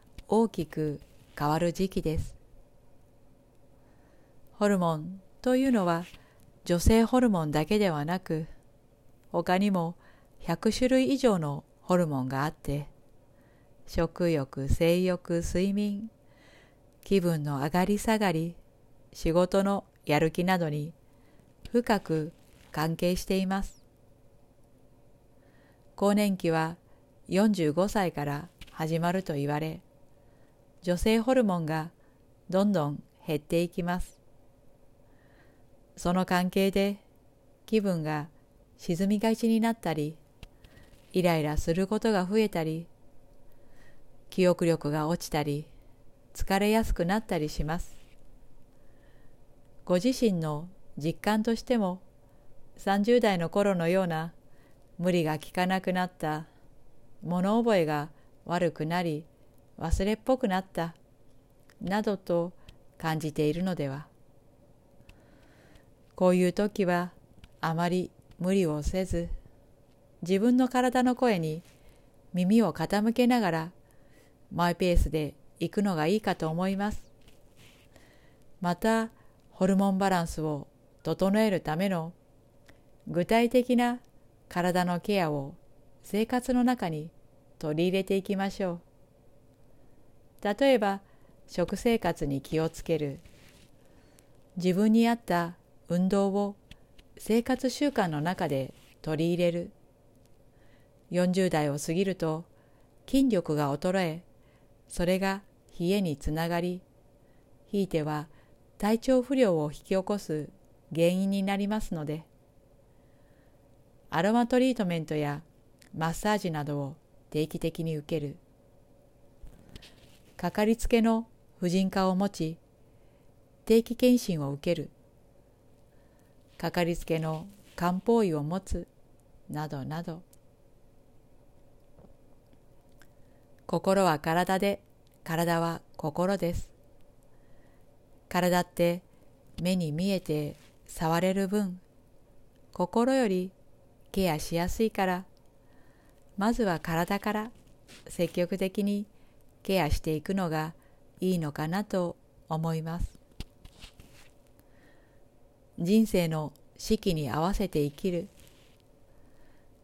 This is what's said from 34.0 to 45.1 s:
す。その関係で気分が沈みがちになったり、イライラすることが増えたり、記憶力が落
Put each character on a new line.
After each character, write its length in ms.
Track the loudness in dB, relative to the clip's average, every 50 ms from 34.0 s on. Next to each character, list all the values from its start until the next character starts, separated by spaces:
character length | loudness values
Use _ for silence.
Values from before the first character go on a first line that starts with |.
す。 180 | -4 -6 -10 -18 -20 -20 -20 -20 -20 -20 -20 -20 -20 -20 -20 -20 -20 -20 -20 -20 -20 -20 -20 -20 -20 -20 -20 -20 -20 -20 -20 -20 -20 -20 -20 -20 -20 -20 -10
そ 160 | -4 -2 0 2
の 140 | 2 2
関 240 | 2 0 0 0 0
係 220 | 2 2 2 2 2
で 240 | 2 0 0 -2 -6 -12 _ _ _ _ _ _ _ _ -20 -20 _ _
気 140 | 0 0 2
分 220 | 2 2 0 -2 -2
が 240 | -2 -4 -4 -6 -8 -12 -20 -20 _ _ -20 _ _ -20 -10
沈 300 | -6 -4 -2 0 0 0
み 100 | 0 2
が 140 | 2 0 0
ち 120 | 2 2
に 140 | 2 2 2
な 140 | 2 0 -2
っ 60 | -2
た 140 | -4 -4 -2
り、 220 | -2 -4 -4 -6 -10 -18 -20 _ _ -20 -20 -20 -20 -20 -20 -20 -20 -20 -20 -20 -20 -12 -4 0
イ 100 | 2 2
ラ 140 | 2 2
イ 80 | 2 2
ラ 120 | 0 0
す 160 | 0 0 0 0
る 140 | 0 0
こ 140 | 0 0 0
と 120 | 0 2 2
が 140 | 2 0
増 120 | 0 2 2
え 100 | 2 2
た 160 | 0 -2 -2
り、 240 | -2 -4 -6 -8 -12 -16 -20 -20 -20 -20 -20 -20 -20 -20 -20 -20 -20 -20 -20 -20 -20 -20 -18 -18 -18 -18 -18 -18 -20 -20 -20 -20 -6
記 200 | 0 4 4 4
憶 180 | 4 4 2
力 240 | 2 2 0 0 -2
が 160 | -2 -2 -2
落 180 | -2